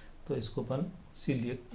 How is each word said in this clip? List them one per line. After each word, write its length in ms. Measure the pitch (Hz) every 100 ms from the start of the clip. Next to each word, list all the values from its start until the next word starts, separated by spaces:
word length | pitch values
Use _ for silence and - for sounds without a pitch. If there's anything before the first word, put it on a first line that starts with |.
| - - -
तो 80 | 135
इसको 260 | 110 -
अपन 280 | 113 131 185 - - -
celiac 520 | - 131 120 127 -